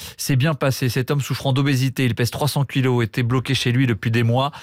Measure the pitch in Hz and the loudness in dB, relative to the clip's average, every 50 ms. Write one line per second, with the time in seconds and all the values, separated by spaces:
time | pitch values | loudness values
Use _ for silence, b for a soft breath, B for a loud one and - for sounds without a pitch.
0 | B B B B - - 143 123 127 165 156 - 151 135 123 - 135 123 - 135 | B B B B -2 0 0 2 2 2 0 0 0 0 0 0 -2 -2 0 0
1 | 123 - 147 143 127 - 135 - - 139 127 139 139 143 139 123 131 135 120 - | -2 0 -2 -2 -2 -4 -4 -4 -2 0 0 2 2 2 2 2 0 0 0 0
2 | 135 123 110 - 120 113 - - 147 135 - 147 135 - - 139 123 131 127 120 | 0 0 0 0 -2 -2 0 0 -2 0 0 0 -2 0 0 0 2 2 2 2
3 | 117 104 - - 123 113 127 131 - - 135 - - 123 120 127 135 120 117 98 | 0 0 -2 -2 -2 0 0 0 0 0 -2 0 0 0 2 2 2 2 0 0
4 | - 120 113 120 120 113 117 127 135 143 B B | -2 0 2 2 2 2 2 2 0 -2 B B